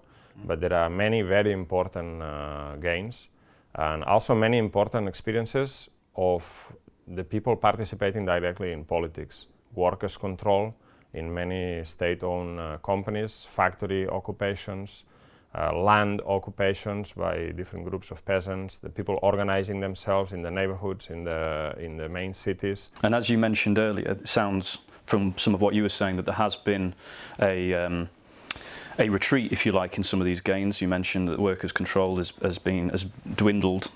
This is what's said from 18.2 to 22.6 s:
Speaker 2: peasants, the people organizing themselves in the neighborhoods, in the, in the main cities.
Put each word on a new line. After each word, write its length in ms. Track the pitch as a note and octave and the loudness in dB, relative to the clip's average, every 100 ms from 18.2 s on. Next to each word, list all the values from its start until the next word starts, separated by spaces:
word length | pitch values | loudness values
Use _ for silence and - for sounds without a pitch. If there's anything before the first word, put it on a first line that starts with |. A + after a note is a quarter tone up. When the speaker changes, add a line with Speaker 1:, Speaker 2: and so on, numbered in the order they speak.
Speaker 2:
peasants, 540 | - F#2+ F#2 F#2+ F#2+ - | -2 -2 0 -6 -8 -12
the 100 | - | -12
people 300 | D#2+ G2+ F#2+ | -8 -2 2
organizing 580 | G2 G2+ G2 G2 G2 G2 | 2 4 2 2 0 -2
themselves 520 | G2 F#2+ - G2 F#2+ | -4 -4 0 0 0
in 100 | F2+ | -4
the 80 | E2+ | -4
neighborhoods, 580 | F#2 F#2+ F#2 G2 F#2+ - | 0 0 -2 -6 -6 -8
in 140 | E2+ | -8
the, 500 | E2+ D#2+ D#2+ D#2 D2+ - | -4 -2 -2 -2 -4 -6
in 180 | E2 D#2+ | -10 -8
the 120 | D#2 | -6
main 260 | F2+ F#2+ | -6 -6
cities. 560 | F#2+ G#2 F#2 | -6 -4 -2